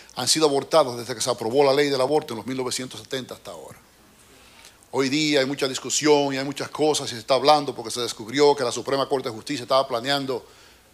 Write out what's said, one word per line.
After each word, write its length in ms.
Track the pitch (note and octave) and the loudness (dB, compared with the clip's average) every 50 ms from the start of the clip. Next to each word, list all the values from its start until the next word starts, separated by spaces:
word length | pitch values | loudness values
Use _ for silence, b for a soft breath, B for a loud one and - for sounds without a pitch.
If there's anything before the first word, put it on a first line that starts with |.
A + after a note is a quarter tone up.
| B B B | B B B
han 120 | - B2 | -6 -2
sido 200 | A#2+ - D#3 D#3 | 0 2 4 4
abortados 500 | D3 C#3 C#3 C3+ - - D#3+ C#3+ B2+ A#2+ | 4 4 2 0 4 4 4 4 4 0
desde 180 | A#2+ A2+ A2+ B2+ | -6 -8 -8 -6
que 60 | A2 | -4
se 80 | - B2+ | -2 -2
aprobó 340 | B2 - A2+ A2 B2 C#3+ C#3+ | -2 -2 -2 0 4 4 6
la 100 | C3+ C3+ | 6 6
ley 160 | D3 D3 C#3+ | 4 2 2
del 120 | C#3 B2+ | 2 0
aborto 320 | B2+ C3+ D3+ D3+ C#3+ - A#2+ | 2 2 2 0 0 -2 -8
en 60 | A2 | -8
los 60 | G2+ | -6
mil 120 | A#2+ C3 | -6 -6
novecientos 420 | B2+ B2+ A#2+ - - B2+ B2+ - - | -6 -6 -6 -6 -6 -8 -10 -12 -16
setenta 340 | A2 - C#3 C3 B2 A2+ A2 | -12 -10 -10 -10 -8 -10 -16
hasta 180 | - _ G#2 | -16 _ -16
ahora. 280 | F2 D#2 C2 - - - _ _ _ _ _ _ _ B B B B B B B B B B B B B B _ | -16 -16 -16 -18 -20 -20 _ _ _ _ _ _ _ B B B B B B B B B B B B B B _
Hoy 160 | - C3 C#3 | -4 -2 -2
día 320 | C3 C3+ D#3 D#3 D3+ D3 C#3 | 0 0 0 0 2 2 2
hay 60 | C3 | 2
mucha 240 | C3 C#3+ C3+ C#3+ C3 | 0 -2 -4 -4 -4
discusión 640 | C3 - - B2 - - D3 D3+ D3 C#3+ C#3+ C#3 C3+ | -4 -6 -6 -4 -4 0 4 4 6 6 4 0 -2
y 40 | |
hay 60 | C3 C3+ | -4 -6
muchas 260 | C#3+ C3+ - C3+ - | -6 -6 -8 -10 -8
cosas 380 | - - D3+ D#3 C#3+ C#3 C#3 | -4 0 0 2 2 0 -4
y 60 | A#2 A#2+ | -6 -10
se 60 | A2+ | -10
está 160 | A2 - C3+ | 0 0 0
hablando 380 | B2 B2+ D3 D3+ D3 C#3+ C3 A#2+ | 4 6 6 4 4 2 -2 -6
porque 160 | B2 A2 G#2+ | -8 -10 -8
se 120 | - B2 | -6 -6
descubrió 520 | A#2+ G#2+ - - G#2+ G#2+ B2+ C#3+ D3 D3 C#3 | -6 -6 -8 -10 -10 -4 2 4 6 6 6
que 100 | C#3 C3 | 4 0
la 60 | A#2+ A2 | -4 -4
Suprema 340 | B2 G#2 C3 C3+ C#3 C3 | -4 -4 -2 -2 -2 0
Corte 220 | - C#3+ C3 B2+ C3 | 0 -2 -2 -2 -6
de 60 | A2 | -8
Justicia 280 | A2 - - D3 A#2+ B2 | -8 -8 -8 -8 -8 -2
estaba 240 | - C3 C3+ C3+ | 2 2 2 2
planeando 580 | - B2+ A2+ A#2 C#3 C#3+ C#3 C#3 C3 B2+ G#2+ - b b b b b b b b b | 0 -4 -4 -2 -2 -2 -2 -2 -4 -6 -8 -8 b b b b b b b b b